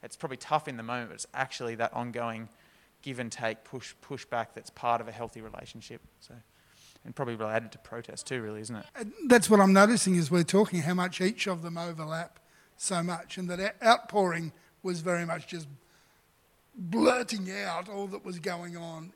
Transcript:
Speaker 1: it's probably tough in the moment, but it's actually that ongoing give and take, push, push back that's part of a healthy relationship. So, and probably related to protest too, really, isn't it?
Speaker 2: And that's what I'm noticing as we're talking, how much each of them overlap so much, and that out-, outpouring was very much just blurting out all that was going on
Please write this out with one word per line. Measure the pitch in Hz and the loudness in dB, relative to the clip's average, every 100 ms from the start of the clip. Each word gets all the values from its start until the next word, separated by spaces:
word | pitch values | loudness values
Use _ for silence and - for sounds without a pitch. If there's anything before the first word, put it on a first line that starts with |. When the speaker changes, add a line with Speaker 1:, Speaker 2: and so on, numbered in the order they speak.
Speaker 1:
it's | - - | -16 -10
probably | 160 131 | -10 -8
tough | - 156 151 | -2 -2 -2
in | 123 | -10
the | |
moment, | 113 123 117 | -6 -6 -8
but | |
it's | - - | -12 -12
actually | - 131 - 120 113 | -4 -4 -4 -6 -2
that | 117 | -4
ongoing | - 120 117 117 113 113 _ _ _ _ _ | -2 -6 -6 -6 -6 -12 _ _ _ _ _
give | - 123 | -12 -8
and | 117 | -8
take, | - 117 110 | -4 -4 -4
push, | - 131 - - | -10 -14 -14 -18
push | - 135 - | -12 -12 -6
back | 120 110 | -4 -4
that's | - - | -8 -18
part | - 123 117 | -6 0 0
of | 113 | -2
a | |
healthy | 107 117 - | -8 -10 -10
relationship. | 110 - - 117 110 120 - _ | -16 -14 -16 -16 -16 -18 -20 _
So, | - 123 _ _ _ _ - - | -20 -20 _ _ _ _ -20 -20
and | - 127 | -16 -4
probably | 131 | -4
related | 113 107 110 113 | -2 0 0 -2
to | - | -16
protest | - 117 113 - - | -12 -12 -10 -12 -6
too, | 127 | -6
really, | 110 107 | -4 -8
isn't | 110 113 | -8 -10
it? | - | -10
Speaker 2:
And | 277 220 403 320 | -10 -12 -6 6
that's | 240 180 | 6 8
what | 208 | 8
I'm | 190 | 10
noticing | 190 208 233 - 180 | 10 8 6 4 4
as | 156 | 4
we're | 175 | 2
talking, | 170 190 208 180 | 4 4 4 2
how | 151 | 0
much | 180 180 165 | 0 -2 0
each | 185 226 208 | -2 0 -4
of | 175 | -4
them | 165 170 | -6 -6
overlap | 170 165 156 160 170 - _ _ _ _ | -6 -8 -6 -6 -8 -12 _ _ _ _
so | - 185 | -2 0
much, | 170 170 170 - | 0 -4 -6 -8
and | 180 | -6
that | 175 | -2
out-, | 196 214 | -4 2
outpouring | 233 233 - 208 185 165 165 - _ _ | 6 6 6 2 4 2 -4 -8 _ _
was | 185 175 | -4 -4
very | 165 175 170 | 0 0 0
much | 160 151 | -4 -6
just | 175 151 139 _ _ _ _ _ _ _ _ _ 269 | -12 -12 -16 _ _ _ _ _ _ _ _ _ -12
blurting | 180 214 240 247 240 220 185 | -4 4 4 4 0 -4 -4
out | 196 202 170 185 | -4 -4 -4 -6
all | 202 202 | -8 -8
that | 196 | -8
was | - 180 | -10 -8
going | 165 175 175 170 | -6 -6 -8 -10
on | 170 160 165 | -10 -12 -14